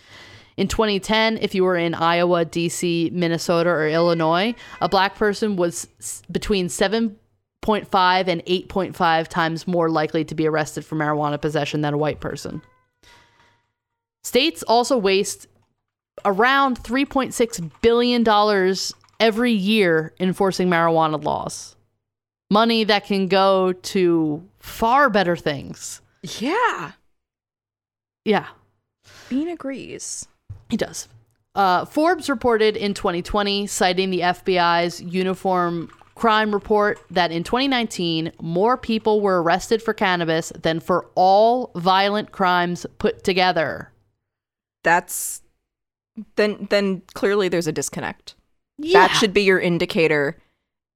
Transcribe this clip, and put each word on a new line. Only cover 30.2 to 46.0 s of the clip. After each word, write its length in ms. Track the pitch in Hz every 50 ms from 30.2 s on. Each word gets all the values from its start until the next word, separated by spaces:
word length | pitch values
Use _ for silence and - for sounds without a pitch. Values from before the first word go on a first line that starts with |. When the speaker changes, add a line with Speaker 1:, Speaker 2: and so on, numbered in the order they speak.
| - - _ _ _ - - - - -
Speaker 1:
He 60 | 233
does. 320 | - - - - - - - - - _ _ _ _ _ _ -
Uh, 300 | 196 196 185 180 170 160
Forbes 440 | - - 294 311 339 370 320 - 277
reported 480 | 277 220 - 240 226 208 220 214 214
in 180 | - 202 202 190
twenty 280 | - - 196 170 175
twenty, 440 | 170 - - 208 202 202 202 202 208
citing 440 | 196 - - 202 180 180 180 190 190
the 120 | 185 170
F 220 | 175 180 180 - -
B 140 | 196 185 175
I's 420 | 170 170 170 170 175 175 170 -
Uniform 880 | - 175 170 185 185 185 185 - - 190 185 180 175 170 170 170 151 - - - _ _ _
Crime 380 | - 233 226 214 214 214 214
Report, 460 | 208 196 - - 214 208 208 208 - - - -
that 200 | 175 185 175 160
in 140 | 165 170 170
twenty 240 | - 233 247 277 277
nineteen, 640 | 254 240 226 220 - - 175 170 165 160 160 165 - -
more 360 | 160 165 170 180 208 240 262
people 440 | 254 - - 220 214 - 220 214 214
were 220 | 202 196 185 175
arrested 400 | 160 170 180 180 - - 226 214
for 100 | 226 220
cannabis 600 | 214 - 214 185 180 175 170 165 160 165 - - - -
than 180 | - 165 160 165
for 300 | - - 180 165 - - _
all 560 | 175 185 190 196 208 220 233 247 254 247 - -
violent 560 | 175 165 190 185 190 196 202 208 214 214 -
crimes 540 | - - 190 180 180 175 175 175 175 - - - - -
put 260 | - 208 - - -
together. 680 | 202 180 185 180 185 175 170 151 127 80 - - - _ _ _ _ _ _ _ _ _ _ _ _ _ _ _ _ _ _
Speaker 2:
That's, 600 | - 165 170 180 - - - - - - - - - _ _ _ _ _ _ _ _ _ _ _